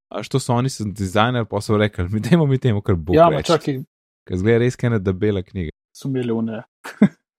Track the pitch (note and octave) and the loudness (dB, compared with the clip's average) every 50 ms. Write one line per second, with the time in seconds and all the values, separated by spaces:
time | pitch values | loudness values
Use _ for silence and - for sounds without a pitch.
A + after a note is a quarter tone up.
0 | _ _ - G2 G#2+ - - C3 - - A#2+ A#2+ B2+ C3 - - G#2+ G#2 F2+ G2+ | _ _ -12 -12 -6 -4 -4 -4 -2 -2 -2 -2 -2 -2 -4 -6 -6 -6 -6 -4
1 | G2 F#2 F2+ G#2 A2 B2 B2+ A#2+ A2 - G#2 G2+ - - G#2+ G#2 G#2+ G#2 - - | -6 -2 0 2 2 2 0 -2 -2 -4 -4 -6 -2 0 2 2 2 0 0 -4
2 | F2+ F2 G#2 G#2+ G#2+ - F3 E3+ D#3 C3+ C3+ B2+ - B2+ G#2 G2+ - - G2 E2 | -4 -4 -4 -4 0 2 4 4 4 2 2 0 0 0 0 0 0 0 -2 -2
3 | D2+ E2+ - - - - D#3 - - - E3 D3+ - D3+ C3+ C3 - - _ _ | 0 2 4 4 6 4 4 0 0 0 0 0 0 -4 -6 -6 -8 -14 _ _
4 | _ _ _ _ _ - F#2 F#2 F#2+ A2+ A#2 A2+ A#2+ B2+ - - - A#2+ A#2 G#2+ | _ _ _ _ _ -6 -4 -2 2 2 2 4 2 0 0 -2 -2 0 0 0
5 | F2+ G2+ F#2+ F#2 G#2 G#2+ G2+ F#2+ F2+ - - F#2+ E2 D2+ - _ _ _ _ - | 0 -2 -2 0 0 0 0 -2 -4 -6 -8 -8 -8 -8 -10 _ _ _ _ -12
6 | - C#3 C3 B2+ B2 A#2+ A2+ A2+ A2+ A2+ A2 A2 - _ _ _ - - - - | -8 -6 -4 -4 -2 -2 -2 -2 -2 -4 -6 -8 -12 _ _ _ -18 -18 2 4
7 | G#3+ - - _ _ _ _ | 4 4 4 _ _ _ _